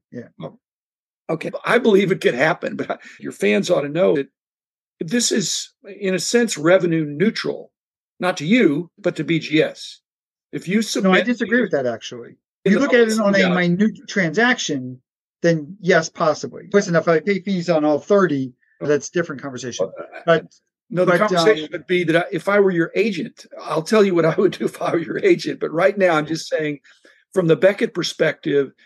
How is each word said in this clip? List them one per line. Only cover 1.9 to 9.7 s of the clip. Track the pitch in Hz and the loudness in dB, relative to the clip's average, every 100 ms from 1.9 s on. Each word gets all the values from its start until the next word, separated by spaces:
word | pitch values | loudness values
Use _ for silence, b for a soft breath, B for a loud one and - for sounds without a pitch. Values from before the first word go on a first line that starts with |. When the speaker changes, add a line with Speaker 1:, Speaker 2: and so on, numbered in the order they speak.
| 196 185 | 4 2
Speaker 2:
it | 190 | 0
could | 185 120 | 0 2
happen, | 156 - - - | 0 0 -6 -8
but | - - B B | -8 -8 B B
your | 143 | -14
fans | - 202 208 175 | -4 0 0 0
ought | 165 | -2
to | 143 | 0
know | 160 190 156 | 0 2 2
that | 139 _ _ _ _ _ _ _ | -4 _ _ _ _ _ _ _
this | 170 240 - | -4 -2 0
is, | 240 160 - - _ 196 196 | -2 -2 -6 -10 _ -20 -8
in | 196 | -4
a | 185 | -2
sense, | - 240 233 156 | 0 0 0 0
revenue | 156 185 180 160 | 4 4 4 0
neutral, | 151 143 214 - - - - _ _ _ _ _ | -2 0 0 0 -6 -8 -12 _ _ _ _ _
not | 180 180 | -4 -4
to | 147 | 2
you, | 247 180 143 175 _ | 4 4 2 -6 _
but | 180 165 | -6 -4
to | |
B | 156 165 | -2 -2
G | - 156 | 0 0
S. | 135 | 0